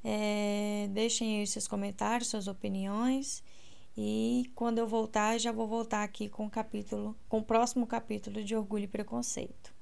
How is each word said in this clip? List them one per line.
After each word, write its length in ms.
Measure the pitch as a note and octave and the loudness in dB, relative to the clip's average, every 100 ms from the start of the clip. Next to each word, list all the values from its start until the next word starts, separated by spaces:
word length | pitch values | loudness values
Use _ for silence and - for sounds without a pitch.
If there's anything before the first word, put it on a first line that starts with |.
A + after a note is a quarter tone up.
É, 840 | A3 G#3+ G#3+ G#3 G#3 G#3 G#3 G#3 G3+ | 0 0 2 2 2 2 2 0 0
deixem 500 | G3+ A3+ - A3+ G#3+ | 2 2 2 2 2
aí 60 | G#3 | 0
seus 220 | G#3+ - | -2 -2
comentários, 600 | G3+ G3+ G3 G#3 A#3+ A#3+ | -2 -2 0 2 2 0
suas 180 | A3 F#3+ | -2 -2
opiniões. 960 | F#3+ G#3 G3 G3 G#3 B3 C4+ C#4 - - - - - - - | -4 -2 -2 0 2 4 2 0 -6 -8 -12 -12 -12 -10 -4
E 560 | G#3 G#3+ A3+ B3 B3 - | 0 2 4 2 0 -2
quando 240 | A#3 A3+ | 0 2
eu 80 | A#3 | 2
voltar, 500 | A3+ A3 G#3+ G#3+ A#3 | 2 2 4 4 4
já 120 | A#3 | 2
vou 160 | A3 A3 | 0 0
voltar 340 | A#3 A3+ G#3 | 0 0 0
aqui 260 | G#3 - G#3 | 0 -2 -6
com 200 | - G#3+ | -4 -2
o 20 | |
capítulo, 680 | A3 A3 G#3 G3+ G#3 G#3 A3 - | -2 -2 -4 -2 -2 -2 -6 0
com 80 | A3 | 0
o 60 | |
próximo 420 | A3 A3+ A#3+ B3+ A#3 | 4 4 6 2 0
capítulo 580 | A#3 A3+ G#3 G#3 G3+ | 0 -2 -4 -4 -4
de 120 | G3+ A3 | 0 0
Orgulho 300 | G3+ G#3 G3+ | 0 -2 -2
e 20 | |
Preconceito. 840 | G#3+ G#3 A#3 A#3+ - - - - - | -4 -2 -4 -2 -4 -6 -8 -12 -12